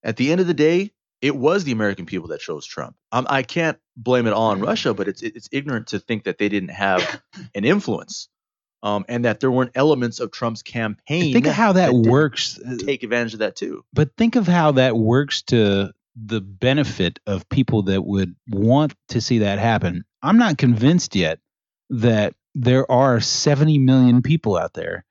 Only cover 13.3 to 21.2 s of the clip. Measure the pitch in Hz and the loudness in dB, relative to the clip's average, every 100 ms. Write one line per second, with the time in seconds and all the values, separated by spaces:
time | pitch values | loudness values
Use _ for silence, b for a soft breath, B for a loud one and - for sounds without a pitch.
13.3 | 107 104 - - - _ - 151 - 226 | -4 -6 -6 -12 -12 _ -2 -2 2 2
14.3 | 247 175 175 156 131 131 113 110 127 143 | 2 2 4 4 4 4 2 2 2 0
15.3 | - - 120 104 98 98 - _ 117 107 | -6 0 2 4 2 -2 -8 _ -18 -6
16.3 | 113 98 98 123 139 143 - 87 - - | -6 -8 -2 0 0 -2 -2 -4 -4 -6
17.3 | 95 - - 127 110 98 95 87 98 90 | -6 -2 -2 2 0 0 -2 0 -2 -2
18.3 | 90 - 101 110 135 151 - _ 117 - | -8 -8 -2 2 2 2 -4 _ -6 0
19.3 | 117 104 98 113 110 90 90 - _ 139 | 0 0 0 0 0 -2 -6 -12 _ 2
20.3 | 220 226 147 127 113 131 175 - 98 | 4 4 2 2 4 4 2 0 -2